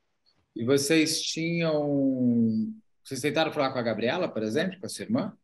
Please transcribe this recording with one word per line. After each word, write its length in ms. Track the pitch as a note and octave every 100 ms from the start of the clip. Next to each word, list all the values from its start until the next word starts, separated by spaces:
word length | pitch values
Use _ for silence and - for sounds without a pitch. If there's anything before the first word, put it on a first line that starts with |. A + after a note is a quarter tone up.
| _ _ _ _ _
E 100 | -
vocês 560 | A#2 C#3 C#3+ D#3+ D#3 -
tinham, 1500 | - D#3+ E3 E3+ E3 D3+ D3 C#3+ C3+ C3 B2 A#2 A2+ A2 A2 - _ _
vocês 160 | - C3
tentaram 320 | D3 D3+ D#3
falar 180 | D3+ C3
com 60 | B2+
a 40 |
Gabriela, 440 | A#2 G#2+ A#2 E3+ D#3+
por 160 | G#2+
exemplo, 380 | G#2+ C3+ F#3 -
com 60 | G#2+
a 20 |
sua 160 | -
irmã? 320 | F#2+ B2 G3+ -